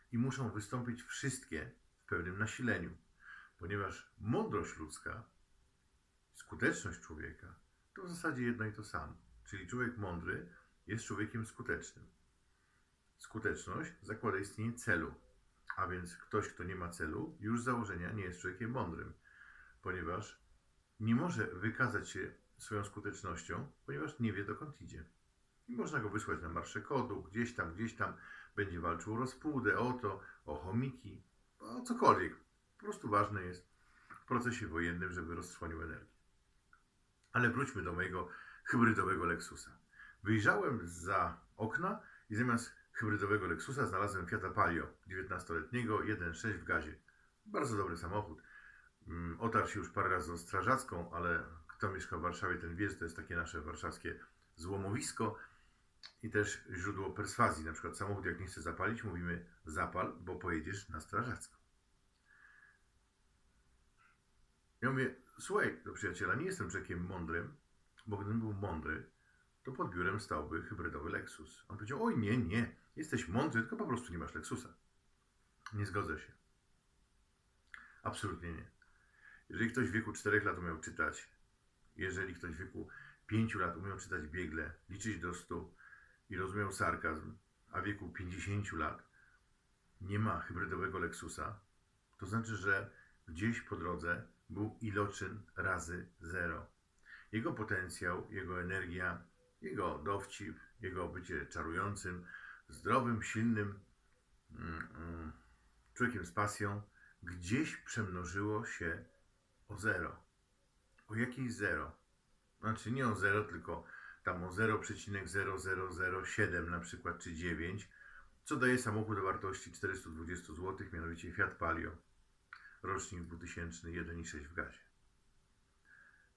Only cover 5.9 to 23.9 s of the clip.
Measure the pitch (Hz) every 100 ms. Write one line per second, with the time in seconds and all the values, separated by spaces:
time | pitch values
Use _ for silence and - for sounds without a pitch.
5.9 | _ _ _ _ - - - 143 - -
6.9 | 85 - 78 76 78 - - - _ _
7.9 | - 185 160 160 127 120 117 107 104 107
8.9 | - 76 - - - - 98 87 120 120
9.9 | - 101 87 85 95 - - - _ -
10.9 | 110 - 98 107 117 107 - - 76 -
11.9 | - - - _ _ _ _ _ _ _
12.9 | _ _ _ - 110 101 - - 104 170
13.9 | - - 107 113 95 98 - 113 117 -
14.9 | 87 73 - - - _ _ - - 92
15.9 | 90 87 - - 107 98 - 90 92 87
16.9 | - 80 80 - - 104 120 120 120 101
17.9 | 87 90 107 92 87 92 90 113 127 95
18.9 | 80 76 - - - - - - - 95
19.9 | 92 82 90 104 - - - _ _ _
20.9 | - 107 117 175 117 98 90 110 - 123
21.9 | 104 90 95 87 - _ - - 107 101
22.9 | - 101 - 95 87 - 101 139 - -